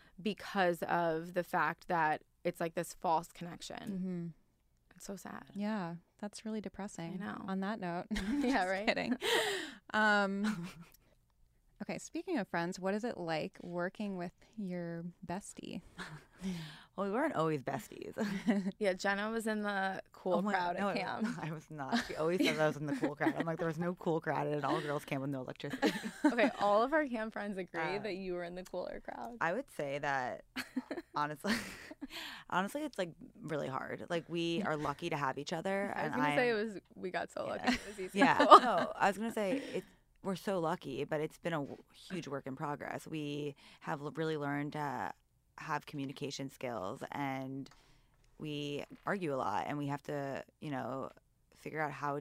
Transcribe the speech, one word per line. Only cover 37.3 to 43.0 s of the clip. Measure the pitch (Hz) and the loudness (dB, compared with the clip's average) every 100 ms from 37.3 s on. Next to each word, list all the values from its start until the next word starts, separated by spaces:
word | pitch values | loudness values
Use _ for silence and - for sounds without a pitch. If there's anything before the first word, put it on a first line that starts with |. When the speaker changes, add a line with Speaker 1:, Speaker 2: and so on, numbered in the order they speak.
Speaker 1:
so | - - | -4 -4
Speaker 3:
Yeah. | |
Speaker 1:
lucky. | 208 - | -2 2
It | 247 - | 0 0
was | 208 | -8
easy. | 185 190 | -2 6
Speaker 3:
Yeah, | 190 - | 8 8
Speaker 1:
<laughs> | - 427 | 12 12
Speaker 3:
no, | 262 185 151 - | 12 2 2 4
I | 190 | 4
was | 190 | 4
gonna | 226 | -2
say | 220 202 180 - | 0 0 0 -2
it, | 175 - - _ _ | -6 -6 -12 _ _
we're | 185 180 | -6 -4
so | - 196 | -2 0
lucky, | 160 175 147 139 147 | 0 0 -4 -6 -2
but | 156 | -2
it's | 151 - | -2 -4
been | 175 | -2
a | 165 | -2
w-, | 139 - - | -2 -8 -14
huge | - - 180 139 | -20 -8 -6 -4
work | 139 135 | -6 -6
in | 135 | -4
progress. | 151 147 - - | -4 -4 -4 -6